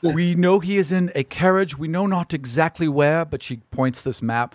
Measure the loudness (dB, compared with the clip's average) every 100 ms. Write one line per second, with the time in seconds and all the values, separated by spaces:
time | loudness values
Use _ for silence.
0 | 0 2 2 2 4 4 2 0 0 0
1 | 0 -2 -6 0 2 2 0 -4 -6 -2
2 | 0 -2 -2 -6 -4 0 0 0 -2 2
3 | 2 2 -2 -6 -8 -12 _ -2 -2 -2
4 | -6 -6 -2 -2 -2